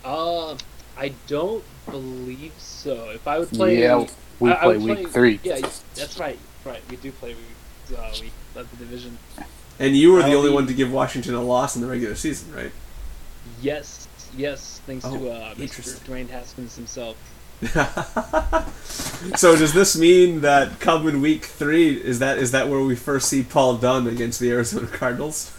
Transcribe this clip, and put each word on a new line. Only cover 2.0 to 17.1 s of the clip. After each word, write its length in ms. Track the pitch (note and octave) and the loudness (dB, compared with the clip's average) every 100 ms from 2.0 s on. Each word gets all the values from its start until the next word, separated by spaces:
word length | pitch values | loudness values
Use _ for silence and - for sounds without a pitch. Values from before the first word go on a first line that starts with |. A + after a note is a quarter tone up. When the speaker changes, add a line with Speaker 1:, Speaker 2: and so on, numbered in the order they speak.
| C3 B2+ B2+ B2+ D#3 - | -10 -10 -10 -12 -14 -18
Speaker 1:
so. 540 | - - C#3 B2 A2+ | -18 -12 -8 -8 -8
If 160 | A2+ - | -10 -4
I 100 | D3+ | -2
would 140 | E3+ | -2
play, 320 | A2+ A2+ A#2+ | 0 2 4
Speaker 2:
Yeah, 240 | A#2+ B2 A#2 - - - | 6 4 2 -8 -20 0
we 100 | A#2+ | 4
Speaker 1:
I, 60 | A#2 | 6
I 40 | |
Speaker 2:
play 140 | - G#2+ | 6 4
Speaker 1:
would 40 | |
Speaker 2:
week 200 | A2 G#2+ | 2 -2
Speaker 1:
play, 80 | F#2 | 0
Speaker 2:
three. 280 | B2 B2 G#2 | 4 6 4
Speaker 1:
yeah, 160 | F3+ C#3+ B2+ - - | -2 -4 -6 -10 -16
that's 240 | - D3 - | -12 -10 -8
right. 220 | D#3 - - - C#3 | -8 -10 -16 -18 -14
Right, 160 | A#2 - | -14 -14
we 60 | B2+ | -14
do 140 | C3+ | -14
play 240 | B2 A#2 A#2 | -14 -14 -14
week, 600 | A2+ - - - - A#2+ | -16 -20 -20 -20 -10 -8
uh, 140 | A2 - | -6 -8
we 120 | A2+ - - A#2+ | -10 -14 -16 -16
led 160 | A#2+ | -16
the 60 | A#2+ | -16
division. 420 | A#2+ B2 B2 A#2+ - - - - - - | -14 -14 -14 -16 -18 -16 -16 -18 -20 -2
Speaker 3:
And 180 | C#3 C#3 | 4 8
you 180 | D#3+ | 10
were 100 | F#3 | 10
the 60 | C#3+ | 8
Speaker 1:
I'll 60 | C#3+ | 6
Speaker 3:
only 120 | C#3+ | 6
Speaker 1:
be 60 | C#3 | 4
Speaker 3:
one 100 | C3 | 2
to 80 | |
give 180 | B2+ B2+ | 0 0
Washington 440 | C3 B2+ C3+ A#2+ A#2+ | 0 -2 -4 -4 -4
a 60 | |
loss 320 | B2 B2 C3+ - | 0 0 0 -4
in 80 | |
the 40 | A#2+ | -4
regular 280 | B2+ A#2 G#2+ | -4 -4 -4
season, 360 | D#3+ C3+ - D3+ | -6 -6 -12 -12
right? 160 | B2 - - - - - - - A#2+ A2+ | -12 -14 -16 -12 -12 -12 -16 -16 -18 -8
Speaker 1:
Yes, 460 | C3+ D3 - - - - - B2+ | -6 -6 -10 -18 -20 -20 -16 -8
yes, 460 | C#3+ C3+ - - - | -8 -8 -14 -18 -14
thanks 180 | C3 B2+ | -12 -8
Speaker 3:
Oh, 100 | C3 | -8
Speaker 1:
to, 140 | B2+ | -8
uh, 200 | A#2 A2 G#2+ | -10 -12 -12
Mister 180 | C3+ - | -12 -12
Speaker 3:
interesting. 340 | - - - | -14 -14 -12
Speaker 1:
Dwayne 180 | B2+ B2 | -12 -10
Haskins 440 | B2 A#2+ - A#2+ - | -12 -14 -16 -16 -14
himself. 420 | A#2 - A#2 | -14 -12 -12